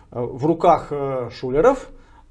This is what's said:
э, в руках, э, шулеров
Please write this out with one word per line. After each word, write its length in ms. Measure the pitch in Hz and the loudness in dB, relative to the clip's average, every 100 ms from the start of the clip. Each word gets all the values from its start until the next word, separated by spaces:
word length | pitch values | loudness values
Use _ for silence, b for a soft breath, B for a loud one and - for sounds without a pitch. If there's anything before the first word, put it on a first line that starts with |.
| - | -12
э, 80 | 120 | -8
в 240 | 120 123 | -8 -2
руках, 440 | 156 170 180 151 - | -2 2 4 2 0
э, 400 | 147 139 131 117 | -6 -4 -4 -6
шулеров 560 | - 127 139 226 269 - b b b - | -8 -2 2 4 2 -4 b b b -18